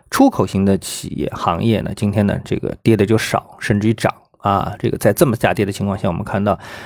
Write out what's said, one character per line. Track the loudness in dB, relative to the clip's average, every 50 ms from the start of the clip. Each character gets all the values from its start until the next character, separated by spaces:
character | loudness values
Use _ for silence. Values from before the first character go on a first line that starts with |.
| _ -2
出 | 2 4 4 4
口 | 4 2 -2
型 | 0 0 2 2
的 | 2 2 2
企 | -2 -8 -12 -10 -10 -10
业、 | -8 -6 -6 -6 -6
行 | -4 -2 -2 -2 0
业 | 2 2 2 2
呢， | 0 -4 -4
今 | -2 -2 0
天 | 2 2 2
呢， | 0 0 -2 -4
这 | -4 -4
个 | -4 -4 -6 -6 0
跌 | 2 2 4
的 | 4 4
就 | 4 2 0
少， | 0 0 -2 -2 -4 -4 -16 -8
甚 | -2 0 0 2
至 | 2 0
于 | 0
涨。 | 0 -2 -4 -4 -4 _ _ _ _ -2
啊， | 0 0 0 0 -4 -6 -4
这 | -4 -4
个 | -2 2
在 | 2 2
这 | 4 4 4
么 | 2 2
下 | 0 0 0 2
跌 | 0 -2
的 | -2
情 | -2 -4 -4
况 | -4 -4 -2
下， | -4
我 | -4
们 | -4 -4
看 | -6 -4 -4 -2 0
到， | 0 0 -2 -4 -16 -16 -16 -18